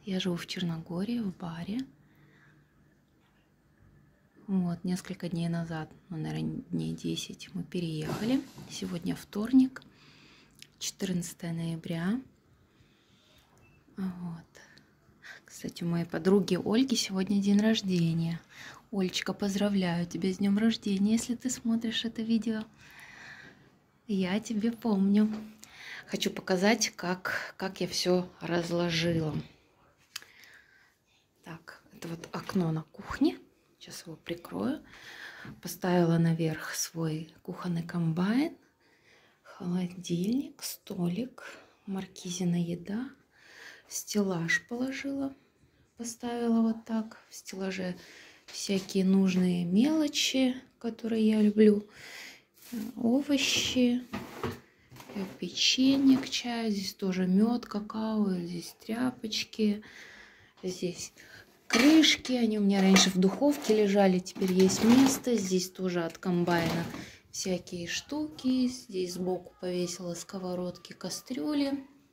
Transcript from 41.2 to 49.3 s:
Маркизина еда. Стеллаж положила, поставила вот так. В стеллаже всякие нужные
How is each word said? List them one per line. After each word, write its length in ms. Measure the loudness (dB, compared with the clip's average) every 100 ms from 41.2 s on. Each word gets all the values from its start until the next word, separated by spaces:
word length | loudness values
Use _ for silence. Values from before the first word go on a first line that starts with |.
| -6 -10 -18 -20 -20 _ -10
Маркизина 760 | -10 -10 -14 -12 -4 0 0
еда. 460 | 0 -4 -6 -8 -8 -12 _ _ -20 -20 -20 -20 _
Стеллаж 800 | -12 -4 -2 0 0 2 0 0
положила, 640 | -6 -4 -4 -6 -4 -6 -8 _ _ _ _ _ _
поставила 640 | -12 -8 -6 -2 2 4
вот 240 | 4 0
так. 340 | -4 -4 -4 -12 _
В 60 |
стеллаже 640 | -18 -14 -6 -6 -4 -4 -6 -12 -20 -20 -20 -16
всякие 580 | -10 -2 -2 0 2
нужные 600 | 4 6 4